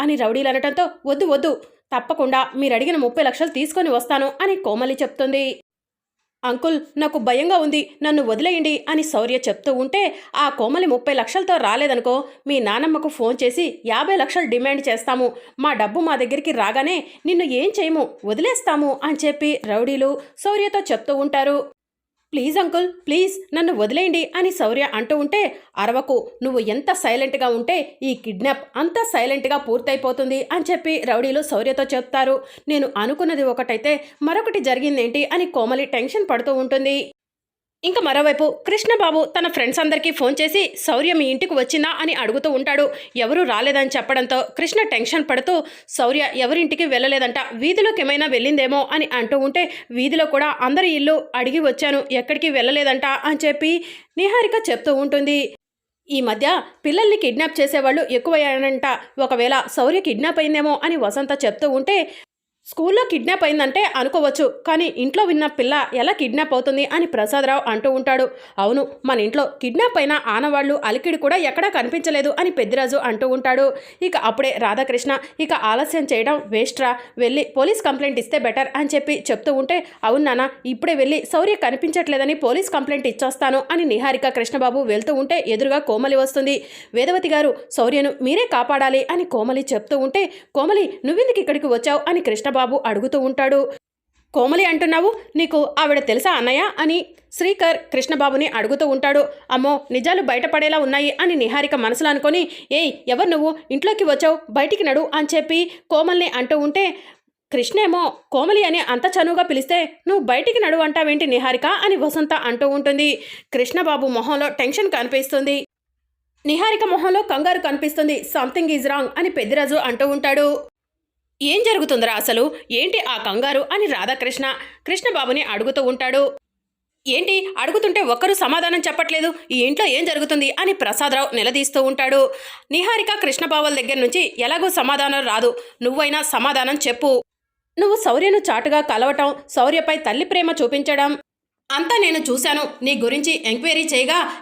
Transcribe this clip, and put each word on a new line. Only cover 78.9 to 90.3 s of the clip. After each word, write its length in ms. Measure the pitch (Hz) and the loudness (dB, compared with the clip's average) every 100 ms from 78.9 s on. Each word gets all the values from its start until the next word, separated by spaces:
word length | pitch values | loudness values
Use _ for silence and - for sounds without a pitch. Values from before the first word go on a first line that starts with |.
చెప్పి 300 | 294 285 294 - | 0 0 -2 -2
చెప్తూ 240 | 214 302 | -2 0
ఉంటే, 320 | 269 262 349 349 - | 0 0 -2 -4 -4
"అవును 200 | 220 262 | 0 2
నాన్న, 240 | 294 294 269 269 247 | 2 0 -2 -4 -8
ఇప్పుడే 280 | 254 349 | -4 0
వెళ్ళి 320 | 302 262 302 - | 2 2 0 0
శౌర్య 220 | 320 370 | 0 2
కనిపించట్లేదని 800 | 415 247 262 330 330 320 277 269 | 2 0 -2 -2 -2 0 0 0
పోలీస్ 360 | 302 247 277 392 | 0 0 0 0
కంప్లైంట్ 360 | 302 269 285 254 | -2 -2 -2 -2
ఇచ్చొస్తాను" 560 | 226 269 269 269 269 539 | -2 -4 0 0 0 0
అని 140 | 349 | 0
నిహారిక 440 | 320 214 269 262 269 | 0 0 0 0 0
కృష్ణబాబు 520 | 262 226 277 254 254 | -2 -2 0 0 0
వెళ్తూ 340 | 254 208 226 | 0 0 0
ఉంటే, 300 | 285 269 339 - | -2 0 0 0
ఎదురుగా 320 | 214 269 285 | 0 0 0
కోమలి 380 | 294 214 269 269 | 0 0 2 2
వస్తుంది. 480 | 262 277 269 277 - - - | 2 0 0 0 -4 -18 -6
"వేదవతి 340 | 220 277 370 359 | 0 0 0 2
గారు, 280 | 302 294 - - | 2 2 0 -4
శౌర్యను 420 | - 240 277 277 277 | 0 2 2 0 0
మీరే 260 | 254 339 480 | 0 0 2
కాపాడాలి" 540 | 247 247 277 269 269 262 | 0 2 2 2 2 0
అని 140 | 349 | -2
కోమలి 420 | 359 247 226 262 269 | -2 -2 0 -2 -2
చెప్తూ 240 | 226 214 285 | -4 -2 -2
ఉంటే, 340 | 262 392 381 | 0 0 -2